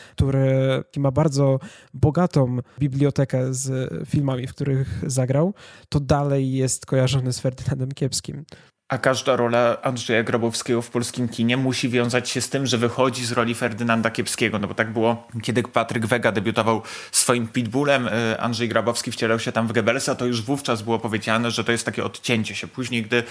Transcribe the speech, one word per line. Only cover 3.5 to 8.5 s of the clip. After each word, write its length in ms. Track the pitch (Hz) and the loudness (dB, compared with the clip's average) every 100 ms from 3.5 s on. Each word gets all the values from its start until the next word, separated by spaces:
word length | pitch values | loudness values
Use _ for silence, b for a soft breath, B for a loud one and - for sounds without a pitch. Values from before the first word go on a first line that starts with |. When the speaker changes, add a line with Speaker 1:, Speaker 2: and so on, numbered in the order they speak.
Speaker 1:
z 380 | 131 131 131 127 - - | -2 -4 -4 -4 -6 -2
filmami, 380 | 151 139 127 127 | 0 0 -2 -6
w 80 | |
których 340 | - 143 135 131 - 156 | -4 -2 0 -2 -4 -2
zagrał, 480 | 131 127 139 180 - B B B | 0 0 2 0 -2 B B B
to 120 | 151 | -2
dalej 520 | 135 143 143 139 131 | 2 0 2 0 0
jest 340 | 131 131 - - | 0 -2 -2 0
kojarzony 460 | 135 127 135 127 | 2 2 2 -2
z 60 | 123 | -2
Ferdynandem 540 | 131 131 - 135 131 | -4 -4 -4 -4 -4
Kiepskim. 520 | 139 139 - - 143 156 | -4 -4 -4 -6 -12 -14